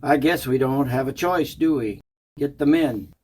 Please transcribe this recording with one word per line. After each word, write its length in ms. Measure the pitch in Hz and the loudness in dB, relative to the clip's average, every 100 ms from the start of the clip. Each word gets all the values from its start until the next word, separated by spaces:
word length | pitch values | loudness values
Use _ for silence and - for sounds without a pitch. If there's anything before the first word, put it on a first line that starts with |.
I 140 | 139 143 | 2 2
guess 320 | 139 175 131 | 2 0 0
we 100 | 127 | 0
don't 300 | 131 135 139 | 2 0 0
have 220 | 135 135 | 0 -2
a 40 | |
choice, 420 | 131 175 180 147 - | -2 -2 0 -2 0
do 200 | 160 151 | 0 0
we? 240 | 113 98 - _ _ - | -2 -6 -12 _ _ -6
Get 200 | 143 143 | -6 -2
the 80 | 143 | 2
men. 440 | 160 156 113 95 - | 2 2 -2 -10 -18